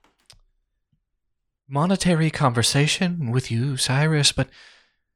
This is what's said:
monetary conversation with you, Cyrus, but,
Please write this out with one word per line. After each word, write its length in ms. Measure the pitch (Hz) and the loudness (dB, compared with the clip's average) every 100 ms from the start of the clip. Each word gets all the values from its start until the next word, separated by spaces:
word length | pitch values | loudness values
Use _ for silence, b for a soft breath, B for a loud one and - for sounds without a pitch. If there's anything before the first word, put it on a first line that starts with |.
| _ _ _ - _ _ _ _ _ _ _ _ _ _ _ _ 131 | _ _ _ -20 _ _ _ _ _ _ _ _ _ _ _ _ -8
monetary 640 | 139 180 190 180 160 160 | -2 0 0 2 2 0
conversation 1000 | - 135 117 113 139 151 - 180 175 117 | 0 0 2 0 2 0 0 -2 -2 -2
with 200 | 127 - | -2 -2
you, 260 | 117 143 131 | -2 -2 -2
Cyrus, 560 | - 135 156 151 139 | -2 0 2 2 0
but, 160 | - - b b b b b _ | 0 -4 b b b b b _